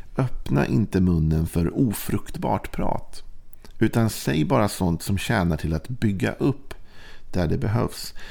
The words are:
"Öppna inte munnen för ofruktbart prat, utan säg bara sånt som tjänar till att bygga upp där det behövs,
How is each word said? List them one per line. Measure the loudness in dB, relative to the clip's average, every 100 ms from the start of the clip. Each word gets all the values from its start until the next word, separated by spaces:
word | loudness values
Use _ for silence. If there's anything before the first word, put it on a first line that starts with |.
| -10 -2
"Öppna | -2 0 0 0 2
inte | 2 2 4
munnen | 4 4 4 2 2
för | 0 0 2
ofruktbart | 0 0 -2 -2 -2 -4 -2 -2 -4
prat, | -4 0 -2 -4 -10 -10 -10 -12 -14 -12 0
utan | 2 4 2
säg | 0 0 2
bara | 2 4 2
sånt | 2 2 2
som | 0 -2
tjänar | 2 2 4 2
till | 0
att | -2 -2
bygga | 0 0 2 -2
upp | 0 0 0 -4 -10 -12 -12 -12 -10 -4
där | 0 2
det | 2
behövs, | 2 2 0 -4 -8 -8 -8